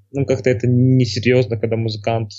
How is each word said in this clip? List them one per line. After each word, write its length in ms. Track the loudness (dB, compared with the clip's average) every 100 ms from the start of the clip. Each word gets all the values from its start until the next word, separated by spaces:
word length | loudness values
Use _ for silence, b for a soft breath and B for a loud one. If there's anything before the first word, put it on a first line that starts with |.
| _
ну, 120 | -4 -2
как-то 240 | 0 0
это 160 | 0 0
несерьёзно, 920 | 2 4 4 2 0 2 2 2 -2
когда 180 | -2 -2
музыкант 540 | -4 -6 -4 -4 -4